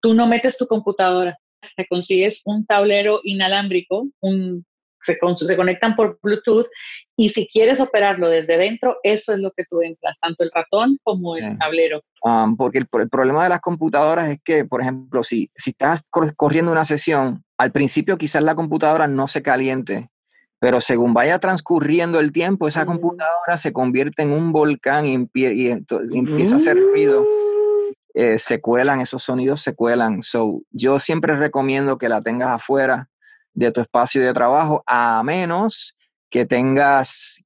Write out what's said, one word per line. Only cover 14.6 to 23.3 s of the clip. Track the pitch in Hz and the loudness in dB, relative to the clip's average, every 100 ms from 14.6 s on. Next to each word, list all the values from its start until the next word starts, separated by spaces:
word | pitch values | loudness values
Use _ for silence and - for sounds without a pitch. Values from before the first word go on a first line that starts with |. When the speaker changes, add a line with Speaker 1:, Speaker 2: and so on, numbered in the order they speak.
Speaker 2:
por | 135 127 | 0 -2
ejemplo, | 127 131 131 131 | -4 -6 -4 -4
si, | 113 117 - - | -2 -4 -4 -6
si | - | -8
estás | - 139 165 _ | -2 -2 -2 _
cor-, | 175 156 151 | -2 -2 0
corriendo | 147 160 170 | 0 2 2
una | 160 | 0
sesión, | 147 147 - 147 131 - _ - | 0 -2 0 0 0 -4 _ -4
al | 127 | -2
principio | 143 139 - 147 185 | 0 0 0 -2 -2
quizás | 151 156 | 0 0
la | 156 | 0
computadora | 156 160 156 156 160 151 | 0 -2 0 2 2 2
no | 135 135 | 0 -2
se | 156 | -4
caliente, | 139 127 131 131 117 98 120 _ _ _ _ _ | -2 0 0 -4 -6 -8 -8 _ _ _ _ _
pero | 123 123 | 0 2
según | - 120 120 | 0 0 2
vaya | 117 127 180 | 2 2 0
transcurriendo | 190 185 - 175 147 165 170 165 | 0 -2 0 0 2 0 2 0
el | 151 | 0
tiempo, | 147 175 196 156 | 0 -2 0 -2
esa | 160 | -2
Speaker 3:
Mm. | 160 | -2
Speaker 2:
computadora | 170 170 175 160 | -2 -4 -4 -4